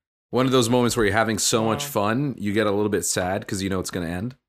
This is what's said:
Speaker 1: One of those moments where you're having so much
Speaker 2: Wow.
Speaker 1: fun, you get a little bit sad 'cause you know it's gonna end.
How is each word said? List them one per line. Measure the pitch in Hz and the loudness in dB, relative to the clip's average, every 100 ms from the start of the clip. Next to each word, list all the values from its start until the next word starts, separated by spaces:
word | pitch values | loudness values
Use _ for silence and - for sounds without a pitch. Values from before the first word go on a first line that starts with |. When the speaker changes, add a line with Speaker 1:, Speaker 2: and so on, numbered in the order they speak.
| _ _ - | _ _ -4
Speaker 1:
One | 117 131 | 0 4
of | |
those | 127 117 | 4 4
moments | 123 120 120 | 4 2 2
where | 101 | 2
you're | 104 | 2
having | 110 104 | 2 0
so | - 117 | 0 0
much | 110 110 | 0 -2
Speaker 2:
Wow. | 143 | -2
Speaker 1:
fun, | 110 101 120 147 - | -2 0 0 -2 -4
you | 101 | -2
get | 101 104 | 0 2
a | |
little | 101 104 | 0 0
bit | 101 - | 0 -2
sad | - 90 101 - | -2 -2 -4 -4
'cause | 101 | -4
you | 95 | -2
know | 95 | -2
it's | 90 | -4
gonna | 95 82 | -6 -4
end. | 90 120 - | -6 -8 -10